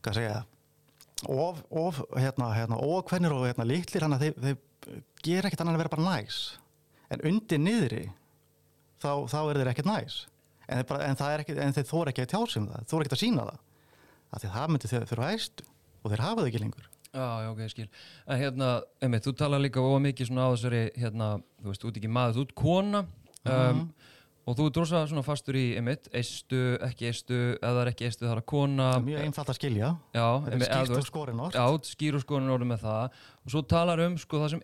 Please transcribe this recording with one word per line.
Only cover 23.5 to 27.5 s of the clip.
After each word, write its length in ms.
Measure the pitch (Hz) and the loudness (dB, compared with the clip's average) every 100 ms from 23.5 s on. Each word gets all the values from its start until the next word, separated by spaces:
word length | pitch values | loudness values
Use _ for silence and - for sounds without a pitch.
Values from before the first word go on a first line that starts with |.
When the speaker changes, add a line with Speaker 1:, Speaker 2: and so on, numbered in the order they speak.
| 131 127 127 | 4 4 4
Speaker 2:
um, 80 | 165 - - - _ _ - | 0 -8 -20 -20 _ _ -4
og 100 | 120 | 2
þú 100 | 151 | 2
ert 80 | 151 | 2
rosa 220 | 165 170 151 | 2 2 0
svona 160 | 151 | -2
fastur 300 | 131 143 - 135 | -2 -4 -2 0
í, 60 | 127 113 | 0 0
einmitt, 300 | 117 147 - | -2 -4 -4
eistu, 460 | 120 120 - - 131 127 123 | -4 -4 -6 -4 0 2 0
ekki 300 | 127 120 117 | -2 -4 -4
eistu, 280 | 117 - 123 123 | -4 -2 0 0